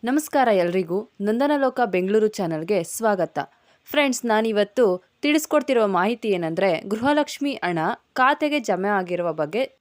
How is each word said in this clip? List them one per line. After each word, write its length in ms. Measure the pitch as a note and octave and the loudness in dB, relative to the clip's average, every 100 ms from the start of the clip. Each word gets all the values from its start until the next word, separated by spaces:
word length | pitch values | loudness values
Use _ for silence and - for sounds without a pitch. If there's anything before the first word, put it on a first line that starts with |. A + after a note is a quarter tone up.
ನಮಸ್ಕಾರ 440 | A#3 C#4 - C#4+ B3 | 0 -2 0 2 4
ಎಲ್ರಿಗೂ, 640 | G3 F3 F3+ E3+ F#3 A3 _ | 4 2 0 -2 -4 -6 _
ನಂದನಲೋಕ 600 | G3+ A3+ C#4+ D4 C4+ B3+ | -2 0 2 2 0 0
ಬೆಂಗಳೂರು 440 | A#3+ F#3 F#3 G#3+ G#3+ | 0 0 2 2 0
ಚಾನಲ್‌ಗೆ 540 | G#3+ F3 D#3 E3 G3+ | 0 -4 -4 -2 -2
ಸ್ವಾಗತ. 560 | E3+ - A3+ G3 D#3+ - C#3+ _ _ _ | -2 -2 0 0 -2 -4 -8 _ _ _
ಫ್ರೆಂಡ್ಸ್, 420 | _ C#4+ C#4+ B3 A#3 | _ 0 0 0 0
ನಾನಿವತ್ತು 760 | G#3+ A3+ G#3 G3+ - A3+ F3+ _ _ | 0 2 0 0 2 2 2 _ _
ತಿಳಿಸ್ಕೊಡ್ತಿರುವ 640 | C#4+ D4+ D4+ D4+ C#4+ B3 G#3+ | 0 0 2 0 2 2 2
ಮಾಹಿತಿ 420 | F#3 F#3+ A#3+ A3+ | 2 0 -2 -2
ಏನಂದ್ರೆ, 520 | F#3 D#3+ E3 F#3+ D#3+ F#3+ | -2 -2 0 0 0 -2
ಗೃಹಲಕ್ಷ್ಮಿ 680 | G#3+ B3+ D4 D4 - C#4+ | -2 0 0 0 -4 -6
ಹಣ 260 | C4 F3 E3+ D#3+ A#3 _ | -4 -4 -2 -2 -4 _
ಖಾತೆಗೆ 460 | - B3+ D4 D4+ D4 | 0 2 2 0 -2
ಜಮೆ 280 | A3+ F#3 G3 | -2 -2 0
ಆಗಿರುವ 440 | G3+ F3+ F3 F3 | 0 0 -2 -2
ಬಗ್ಗೆ 320 | D#3+ D3+ G3 C4+ _ | -2 -4 -2 -6 _